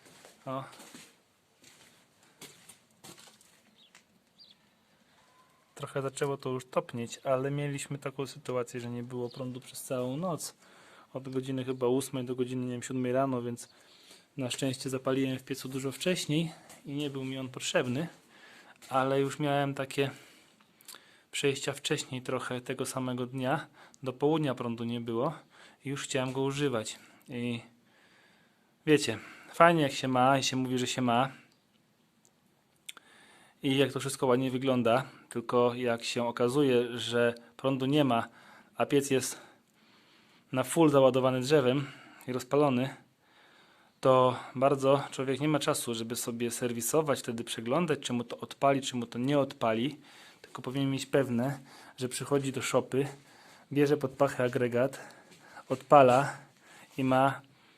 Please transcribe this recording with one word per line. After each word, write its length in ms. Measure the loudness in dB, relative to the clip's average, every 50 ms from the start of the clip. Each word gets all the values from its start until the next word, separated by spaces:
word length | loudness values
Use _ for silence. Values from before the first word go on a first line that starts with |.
| _ -20 -20 -20 -20 -20 -20 _ _
O. 180 | -10 -10 -10 -10 -12 -16 -20 -20 -20 -20 -20 -20 -20 _ _ _ _ _ _ _ _ _ _ _ -20 -20 -20 -20 -20 _ _ _ _ _ _ _ _ _ _ -20 -20 -20 -20 -20 -20 -20 _ _ _ _ _ -20 -20 -20 -20 -20 -20 -20 _ _ _ _ _ _ _ _ _ _ _ _ -20 _ _ _ _ _ _ _ _ -20 -20 -20 _ _ _ _ _ _ _ _ _ _ _ _ _ _ _ _ _ _ _ _ _ _ _ _
Trochę 280 | -14 -14 -6 -6 -4 -4
zaczęło 340 | -4 -4 -4 -4 -4 -4
to 140 | -4 -4 -6
już 160 | -6 -6 -8
topnieć, 520 | -4 -4 -4 -4 -4 -8 -8 -8 -8 -12 -8
ale 320 | -2 0 0 0 0 -2
mieliśmy 480 | -2 -2 -4 -4 -6 -8 -8 -8 -10 -8
taką 280 | -8 -10 -8 -6 -8
sytuację, 540 | -8 -10 -12 -10 -6 -4 -4 -4 -4 -8 -8
że 100 | -8 -8
nie 120 | -8 -8 -8
było 280 | -8 -8 -8 -8 -8
prądu 300 | -8 -10 -10 -10 -10 -12
przez 220 | -14 -16 -16 -16 -8
całą 340 | -6 -4 -4 -2 -4 -4
noc. 380 | -4 -4 -4 -6 -6 -8 -12 -14 _ -20 -20 -20 -20 -20 -20 -20 -20 -20 _ -12
Od 160 | -12 -10 -6
godziny 360 | -4 -4 -4 -4 -4 -4 -4
chyba 220 | -4 -2 0 2
ósmej 380 | 2 2 2 0 -2 -4 -6 -6
do 100 | -4 -2
godziny, 320 | -2 -2 -2 -2 -4 -4
nie 60 | -4 -6
wiem, 100 | -6 -8
siódmej 300 | -6 -4 -2 -2 0 2
rano, 300 | 2 2 2 0 -2 -4
więc 260 | -6 -8 -8 -12 -18 _ _ -20 -20 -20 -20 -20 -20 -20 -20 _ _ _ -8
na 120 | -6 -6
szczęście 400 | -4 -4 -2 -4 -4 -4 -6 -6
zapaliłem 480 | -6 -4 -2 0 0 0 0 0 -2 -6
w 40 | -8
piecu 260 | -8 -10 -8 -8 -8
dużo 240 | -8 -6 -6 -6 -6
wcześniej 600 | -2 -2 -2 -2 -2 -2 0 0 0 0 -2 -6 -12 -18 -20 -20 -18 -14
i 80 | -10 -6
nie 180 | -6 -6 -4
był 140 | -6 -6 -6
mi 140 | -6 -8 -8
on 100 | -8 -10
potrzebny, 600 | -10 -8 -8 -2 0 0 0 0 -2 -2 -4 -6 -8 -16 _ _ -20 -20 -20 -20 -20 -20 -20 -20 -20 _ -14 -4
ale 320 | 0 0 2 2 2 2
już 180 | 0 0 -2 -2
miałem 360 | -2 0 0 0 0 -2 -4
takie 360 | -6 -8 -6 -2 -2 -2 -2 -4 -8 -18 -20 -20 -20 _ _ _ _ _ _ _ _ _ -20 -20 -20 -20 _ _ _ _ _
przejścia 420 | -6 0 0 0 0 0 -4 -6 -6
wcześniej 500 | -6 -4 -4 -4 -4 -4 -8 -10 -8 -6
trochę 380 | -4 -4 -4 -4 -4 -6 -8
tego 260 | -6 -8 -6 -6 -6
samego 400 | -6 -4 -4 -4 -4 -4 -4 -6
dnia. 400 | -6 -6 -4 -2 -2 -2 -2 -4 -10 _ -20 -20 -20 -20 _ -8
Do 100 | -8 -4
południa 420 | 0 0 2 2 2 0 0 -2
prądu 300 | -2 -4 -6 -6 -6 -6
nie 160 | -6 -6 -6
było 320 | -6 -4 -2 -2 -2 -2 -4 -8 -14 _ _ -20 -20 -20 -20 _ _
i 40 | -8
już 140 | -8 -8 -8
chciałem 300 | -4 -2 -2 -2 -2 -2
go 100 | -2 -2
używać. 560 | -2 -2 0 0 0 0 -2 -4 -4 -10 -14 -18 -20 -20 -20 _ -12
I 320 | -8 -6 -4 -4 -4 -6 -8 -14 _ _ _ _ _ _ _ _ _ _ _ _ _ _ _ _ _ _ _ _ _ _ _
wiecie, 320 | 4 6 6 6 0 -4 -6 -8 -14 -20 -20 -20 -20 4
fajnie 300 | 6 8 8 8 6 2
jak 100 | 0 0
się 160 | -2 -2 0
ma 300 | 2 4 6 6 4 4
i 40 | 2
się 140 | 0 -2
mówi, 220 | -2 -2 -2 0 -2
że 80 | -2
się 160 | -2 -2 -2 0
ma. 260 | 2 2 2 2 0 -4 -10 -20 _ _ _ _ _ _ _ _ _ _ _ _ _ _ _ _ _ _ _ _ _ _ _ _ _ _ _ _ -20 -20 -20 -20 -20 -20 -20 -20 -20 -20 -20 -20 _ _ _ -2
I 160 | 0 4 4
jak 140 | 4 2 2
to 80 | -4
wszystko 260 | -6 -6 -4 -2 2
ładnie 240 | 4 4 4 4 0
wygląda, 540 | -2 -2 0 2 2 4 4 4 4 4 2 -2 -10 -20 -20 _
tylko 460 | -8 -8 -6 0 2 4 4 4 2
jak 300 | 0 -2 -2 -2 -2 -4
się 220 | -6 -4 -4 -4
okazuje, 720 | -4 -2 0 0 0 2 2 4 4 4 4 2 0 -4 -6
że 360 | -6 -2 0 2 2 2 0 -2 -10 -20 _
prądu 300 | -4 -2 -2 0 0 0
nie 180 | 2 2 4 4
ma, 240 | 4 2 0 -2 -4 -10 -20 -20 -20 -20 -20 -20 _ _
a 100 | -4 0
piec 240 | 2 2 2 2 2
jest 300 | 0 0 0 -2 -8 -12 -16 -20 -20 _ _ _ _ _ _ _ _ _ _ _ _ _ _ _ _ _ _ _ -2
na 120 | -2 -2
full 260 | 0 4 6 6 8
załadowany 500 | 8 8 8 8 6 6 2 2 2 0
drzewem 460 | 2 4 4 4 6 4 2 2 -2 -4 -10 -18 -20 -20 -20 -16 -12 -8
i 40 | -8
rozpalony, 560 | -8 -4 0 2 2 4 4 2 2 0 -2 -6 -10 -18 _ _ _ _ _ _ _ _ _ _ _ _ _ _ _ _ _ _ _
to 360 | 4 6 6 8 6 4 2 0 -8 -10 -2
bardzo 480 | 2 4 4 4 4 4 4 4 4 2 -4
człowiek 300 | -6 -6 -4 -4 -2 -2
nie 80 | 0 0
ma 100 | 0 2
czasu, 360 | 2 0 -2 -2 -2 -4 -6
żeby 220 | -6 -6 -6 -6
sobie 340 | -6 -6 -6 -4 -4 -4 -4
serwisować, 720 | -4 -2 -4 -4 -4 -4 -4 0 0 2 2 2 0 -2
wtedy 240 | -2 -6 -6 -6 -8
przeglądać, 560 | -8 -8 -8 -4 -2 0 0 2 0 -2 -4
czy 120 | -2 -4 -4
mu 120 | -4 -4
to 140 | -6 -8 -10
odpali, 420 | -10 -14 -6 0 2 2 2 2
czy 160 | -2 -4 -6
mu 100 | -6 -6
to 120 | -6 -6 -4
nie 200 | -2 0 2 2
odpali, 600 | 0 0 -2 -2 0 0 0 0 -2 -4 -6 -8 -16 -20 -20 -20 -20 -20 -20 _ -20
tylko 200 | -18 -16 -12 -12
powinien 280 | -8 -4 -2 -2 -2
mieć 160 | -2 -4 -4
pewne, 520 | 0 2 2 2 2 0 0 0 -2 -4 -6 -10 -16 -20 -20 -20 -20 -10
że 120 | -8 -6 -6
przychodzi 440 | -6 -8 -4 0 0 0 0 -2 -4
do 100 | -4 -4
szopy, 440 | 0 0 0 0 0 -2 -2 -2 -2 -6 -12 -20 -20 -20 -20 -20 -20 -20 -20 -14 _ 0
bierze 240 | 2 4 4 4
pod 140 | 2 0 -4
pachę 340 | 0 0 0 0 2 0 -2
agregat, 560 | 0 0 0 0 0 2 2 0 0 -2 -8 -16 -20 -20 -20 -20 -20 -20 -20 -20 -20 -20 -20 -6 -6
odpala 680 | -6 -6 4 8 10 10 10 10 8 6 4 2 -4 -8 -14 -20 _ _ _ -20 -20 -20 -20 -12 -6 -2
i 60 | 0
ma 360 | 2 4 4 4 4 2 -2 -10 -18 _ _ _ _ _